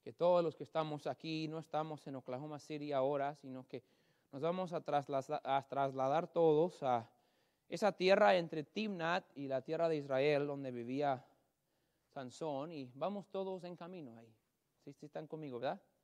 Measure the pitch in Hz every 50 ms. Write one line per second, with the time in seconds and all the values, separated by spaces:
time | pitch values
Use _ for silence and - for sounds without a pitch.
0 | _ 120 117 _ 170 175 180 175 170 160 139 - 147 - _ 160 156 156 147 143
1 | - 151 127 _ - 160 160 156 156 151 156 160 156 _ - 151 160 156 151 143
2 | - 156 135 131 - - 123 127 147 151 151 139 - - 156 147 147 147 143 135
3 | 131 139 147 143 139 143 151 - - 135 127 127 127 _ - 123 _ _ _ _
4 | _ _ _ _ _ _ - 139 143 165 175 185 185 165 175 156 - - 147 147
5 | 135 - 139 135 131 - 151 143 _ 131 135 139 135 _ 135 139 139 139 131 135
6 | 131 135 143 160 175 170 _ 175 165 160 151 151 165 180 - - 143 131 123 117
7 | 113 - _ _ _ _ _ _ _ _ _ _ _ _ - 170 220 202 180 -
8 | 180 185 196 202 208 202 196 180 170 160 160 156 147 _ _ 208 220 214 196 175
9 | 160 165 175 190 - _ _ 135 143 131 135 131 127 - 160 160 165 165 160 151
10 | 139 135 135 131 139 151 147 139 143 143 143 139 139 131 123 120 117 120 131 139
11 | 143 143 135 127 - _ _ _ _ _ _ _ _ _ _ _ _ _ _ _
12 | _ _ _ 143 131 123 110 - 165 156 143 135 143 170 170 147 131 123 120 127
13 | 151 185 202 202 170 _ - 190 196 190 190 185 160 175 180 165 175 170 190 180
14 | 151 123 113 113 117 113 113 _ _ _ _ _ _ _ _ _ _ 139 143 _
15 | - 147 _ 160 160 147 - 156 156 143 123 117 127 139 165 202 _ _ _ _